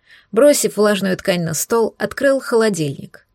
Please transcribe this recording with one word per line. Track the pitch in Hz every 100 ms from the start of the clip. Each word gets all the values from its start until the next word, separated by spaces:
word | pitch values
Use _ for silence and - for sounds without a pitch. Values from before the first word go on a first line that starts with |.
| _ - _
Бросив | 208 294 285 220 -
влажную | 208 202 190 185
ткань | - 175
на | 165
стол, | 156 - 233 214 -
открыл | 208 - 277 269
холодильник. | - 233 220 190 147 - - - _